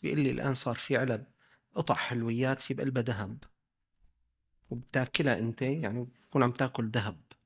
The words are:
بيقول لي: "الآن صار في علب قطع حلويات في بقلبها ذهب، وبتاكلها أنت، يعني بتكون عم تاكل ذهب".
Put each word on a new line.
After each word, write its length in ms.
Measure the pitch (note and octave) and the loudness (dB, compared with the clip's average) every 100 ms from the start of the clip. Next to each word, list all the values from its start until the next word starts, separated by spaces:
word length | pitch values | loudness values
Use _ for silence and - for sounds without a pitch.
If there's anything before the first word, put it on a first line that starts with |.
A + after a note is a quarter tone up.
بيقول 160 | D3 D3+ | -2 0
لي: 120 | C3+ | 0
"الآن 220 | B2+ C#3 C3 | 0 0 2
صار 200 | B2+ A#2 | 0 -2
في 220 | - B2 | 0 2
علب 280 | A#2+ A2 - _ _ _ _ - | 2 -2 -6 _ _ _ _ -4
قطع 200 | D#3+ A#2+ | 0 0
حلويات 680 | - A#2+ A#2 A#2 C3 C3 | 0 -2 0 0 0 0
في 120 | - | -4
بقلبها 300 | C3 C3+ B2+ | -4 -2 -2
ذهب، 400 | A#2 G#2+ G2+ A#2 - _ _ _ _ _ _ _ _ _ _ _ - | -2 -2 -6 -10 -16 _ _ _ _ _ _ _ _ _ _ _ -12
وبتاكلها 680 | A#2+ - C3+ B2+ - C#3+ G2 | -12 -4 -2 0 2 2 2
أنت، 220 | A2+ A2+ | 0 -2
يعني 420 | C3 D#3 A2 A#2+ | -2 0 -2 -4
بتكون 400 | B2 - _ C#3 | -6 -12 _ 4
عم 80 | B2 | 4
تاكل 380 | - C3 - A2 | 4 -2 0 -2
ذهب". 320 | A2+ G#2 - - - | -2 -2 -6 -16 -20